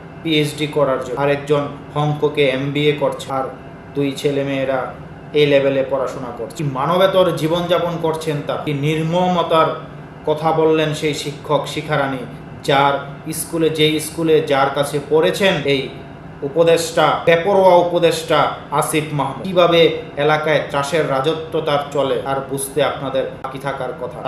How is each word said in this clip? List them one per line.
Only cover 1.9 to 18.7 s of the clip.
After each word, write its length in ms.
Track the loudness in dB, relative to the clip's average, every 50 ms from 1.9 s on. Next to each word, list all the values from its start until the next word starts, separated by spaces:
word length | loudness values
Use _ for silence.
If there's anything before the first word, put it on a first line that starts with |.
| -4
হংকংয়ে 500 | -2 0 0 0 0 0 0 2 2 2 2 2
এমবিএ 360 | 0 -2 -2 -2 0 2 2 2 2 0
করছে, 240 | -2 -2 -4 -8 -6 -4 -4
আর 60 | -4 -6 -8 -12 -16 -18 -18 -18 -16 -10 -4
দুই 120 | -2 -2 -2 -2 -2
ছেলে 220 | -2 0 0 0 -2 -2
মেয়েরা 320 | -2 -2 -2 0 -2 -2 -2 -4 -8 -12 -14 -16 -16 -16 -10 -2 2 4
এ 20 | 4 6 6
লেভেলে 300 | 6 4 4 2 0 0 0
পড়াশোনা 400 | 0 -2 -2 -2 -4 -6 -8 -10 -8 -8
করছে। 180 | -10 -8 -6 -4
কি 60 | -4 -4 -2 -2
মানবেতর 480 | 0 0 2 4 4 4 4 4 4 4 2 0
জীবনযাপন 540 | 0 0 0 0 0 0 0 0 0 -2 -4 -2 -2
করছেন 320 | -2 -2 -2 -2 -4 -4 -4 -4
তারা। 160 | -4 -6 -4 -4
কি 60 | -4 -4 -2 0
নির্মমতার 840 | 0 0 0 0 0 0 2 2 2 2 0 2 2 4 4 4 4 2 -4 -8 -14 -14 -16 -16 -16 -16 -6 -2 -2
কথা 200 | -2 0 2 0 2 4
বললেন 300 | 4 4 4 4 2 0 0 -2
সেই 140 | -2 -2 -2 -2 -4
শিক্ষক 400 | -8 -8 -8 -4 0 0 0 0 -2 -6
শিখারানী, 500 | -6 -4 -2 0 0 0 0 -2 -6 -8 -10 -12 -14 -16 -16 -16 -8 -2 2
যার 260 | 4 4 4 4 2 0 -4 -8 -12 -12 -10 -8 -8 -8
স্কুলে, 280 | -6 -4 -2 0 0 0 2 2
যেই 160 | 2 2 2 0 -4
স্কুলে, 300 | -6 -6 -2 2 4 4 4 4 2
যার 180 | 2 2 2 2 2
কাছে 200 | 0 -2 -2 -2 -4 -2 2
পড়েছেন 440 | 2 4 4 2 2 2 2 2 2 2 0 0 0
এই 80 | 0 0 -4 -8 -12 -14 -16 -16 -16 -16 -16 -12 -8 -8 -2
উপদেষ্টা, 580 | 2 4 6 6 6 4 4 0 2 4 4 4 4 2 4
বেপরোয়া 480 | 4 4 4 4 2 4 6 6 8 8 6 6
উপদেষ্টা 540 | 4 2 2 2 2 2 0 -2 0 2 2 2 2 -2 -6 -8 -4